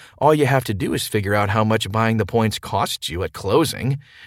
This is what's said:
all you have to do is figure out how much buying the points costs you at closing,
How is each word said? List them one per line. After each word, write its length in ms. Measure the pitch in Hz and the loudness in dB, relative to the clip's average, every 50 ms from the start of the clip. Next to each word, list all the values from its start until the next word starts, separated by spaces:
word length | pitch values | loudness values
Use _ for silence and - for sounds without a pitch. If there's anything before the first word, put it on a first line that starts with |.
| - - - _ | -14 -20 -6 _
all 160 | - 147 156 | 2 4 4
you 120 | 151 143 | 4 4
have 160 | 127 139 131 - | 2 2 2 0
to 100 | - 107 | 0 -4
do 180 | 90 - - 143 | -4 -2 -2 -2
is 160 | 131 - - | -4 -4 -2
figure 260 | - 107 98 98 101 | -2 -2 0 0 2
out 140 | 104 104 101 | 2 2 2
how 160 | 104 110 107 | 2 0 2
much 260 | 110 110 113 - 98 | 2 2 0 0 -2
buying 280 | 101 110 113 113 113 110 | 0 0 2 2 2 0
the 80 | 104 | 0
points 320 | - - 117 110 107 - - | 0 0 2 2 0 0 -4
costs 500 | - - - 98 131 - - - - - | -6 -6 -4 -2 -2 -2 -4 -8 -8 -8
you 140 | 80 90 92 | -6 -6 -6
at 80 | 82 - | -6 -8
closing, 680 | - - 98 110 151 160 107 - - - 131 139 147 - - - - - | -8 -2 0 2 2 2 2 -2 -4 -4 -2 -4 -4 -6 -12 -20 -20 -20